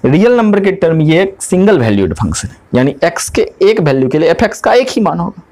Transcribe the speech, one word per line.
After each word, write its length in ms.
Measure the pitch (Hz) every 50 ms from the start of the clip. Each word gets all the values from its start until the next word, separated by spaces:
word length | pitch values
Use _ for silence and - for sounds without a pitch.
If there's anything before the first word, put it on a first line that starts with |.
| -
real 320 | 131 135 190 208 240 247
number 220 | 240 226 214 202 208
के 120 | 196 196
टर्म 300 | - - - 165 160 160
ये 200 | 156 156 160 170
एक 200 | 196 196 - -
single 380 | - - 190 180 190 208 202 151
valued 340 | 120 110 104 101 95 82 78
फंक्शन 340 | - - 78 - - -
है, 80 | - - - _ _ -
यानी 200 | 120 127 285 - - -
x 240 | 170 170 - - -
के 200 | - 240 - - - _
एक 200 | 185 196 220 214
value 280 | 165 147 135 135 131 127
के 100 | - 156
लिए 140 | 165 160 165
f 100 | - 233
x 160 | 208 - -
का 120 | - 214 226
एक 160 | 247 262 254
ही 120 | - 254
मान 180 | 208 170 151 170
होगा 220 | 170 - - - - _